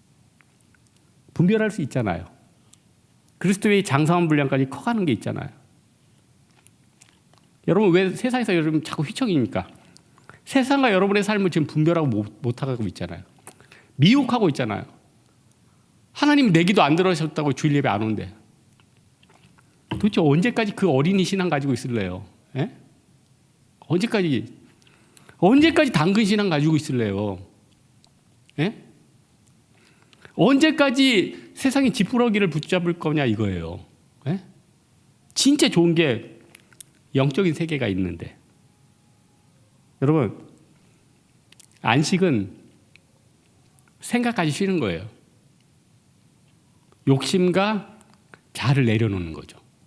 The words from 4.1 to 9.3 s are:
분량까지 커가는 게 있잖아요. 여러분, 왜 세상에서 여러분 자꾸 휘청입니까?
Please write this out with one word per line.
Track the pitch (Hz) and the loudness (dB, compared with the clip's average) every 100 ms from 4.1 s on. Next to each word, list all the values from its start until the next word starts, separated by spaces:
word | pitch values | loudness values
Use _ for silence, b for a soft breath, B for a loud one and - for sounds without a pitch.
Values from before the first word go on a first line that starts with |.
| 175 170 | 2 2
분량까지 | 151 135 135 135 | 2 2 0 -2
커가는 | - - 226 175 | -4 -6 -2 -2
게 | |
있잖아요. | 110 - - - - _ _ _ _ _ _ _ _ _ _ _ _ _ _ _ _ _ _ _ _ - | -2 -4 -8 -10 -14 _ _ _ _ _ _ _ _ _ _ _ _ _ _ _ _ _ _ _ _ -2
여러분, | 175 208 | 2 4
왜 | 175 190 175 | 4 2 -2
세상에서 | 254 247 220 175 | -2 -2 0 0
여러분 | 156 156 | 0 -2
자꾸 | 151 - | -4 -6
휘청입니까? | 147 - 247 | -6 -4 -2